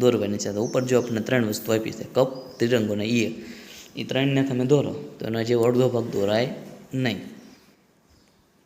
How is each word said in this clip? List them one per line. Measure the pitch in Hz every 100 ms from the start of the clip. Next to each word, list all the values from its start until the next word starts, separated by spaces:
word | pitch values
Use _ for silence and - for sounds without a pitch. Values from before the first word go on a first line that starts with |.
દોરવાની | 123 110 101 104
છે. | 104
તો | 104
ઉપર | 120 131
જો | 127 123
આપણને | - 110
ત્રણ | 107 127
વસ્તુ | 110 107 -
આપી | 113 113
છે, | - -
કપ, | 123 135 - - -
ત્રિરંગો | 117 123 107
ને | 104
ઈયળ, | 107 120 82 - - - - - - 127
એ |
ત્રણને | 127 131 139 135
તમે | 135 123
દોરો | 127 147 101 - - -
તો | -
એનો | 113
જેવો | 113 120
અડધો | 117 123 127
ભાગ | 117
દોરાય | 113 110 101 110 135 - - - -
નહીં. | 131 127 95 - - - - _ _ _ _ _ _ _ _ _ _